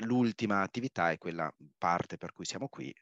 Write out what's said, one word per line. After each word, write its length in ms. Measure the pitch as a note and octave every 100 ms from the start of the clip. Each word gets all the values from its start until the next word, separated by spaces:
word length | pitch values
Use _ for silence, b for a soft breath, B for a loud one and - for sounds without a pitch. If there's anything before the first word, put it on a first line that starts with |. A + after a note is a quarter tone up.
l'ultima 560 | A2+ B2 A#2 G#2 G#2+ G2+
attività 500 | F#2+ - C3 - E2+
è 60 | D#2+
quella, 340 | F2 E2+ D#2 - D2 _
parte 400 | F2 F2 - -
per 140 | E2
cui 120 | -
siamo 240 | E2+ F#2+ C#3
qui, 260 | - - -